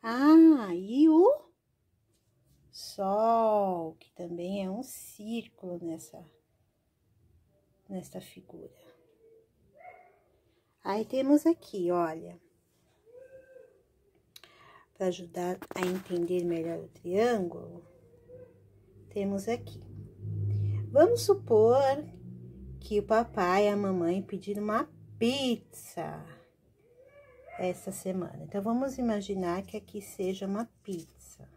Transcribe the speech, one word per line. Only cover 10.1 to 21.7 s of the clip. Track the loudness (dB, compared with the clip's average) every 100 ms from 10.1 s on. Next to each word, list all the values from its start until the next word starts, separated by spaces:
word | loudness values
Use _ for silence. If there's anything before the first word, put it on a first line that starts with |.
| _ _ _ _ _ _ _
Aí | -6 -4
temos | -2 -2 4 4 4
aqui, | 0 -4 -4 0
olha, | 0 0 -4 -14 -20 _ _ _ _ _ _ _ -20 -20 -20 -20 -20 -20 _ _ _ _ _ _ -20 -20 _ -20 -20 _
pra | _ -4
ajudar | -4 -10 -8 -6 -6 -10 -6
a |
entender | -4 -4 -4 -4 0 -2
melhor | 0 -2 -4 -8
o | -10
triângulo, | -14 -4 0 2 0 -2 -8 -14 -18 -20 -20 -20 -20 -20 -20 -20 -20 _ _ _ -20 -12
temos | -6 -4 -4 -4
aqui. | -6 -8 -16 -16 -16 -18 -12 -8 -4 -2 -2 -2 -2 0
Vamos | 4 4 4
supor | 2 0 4 4 6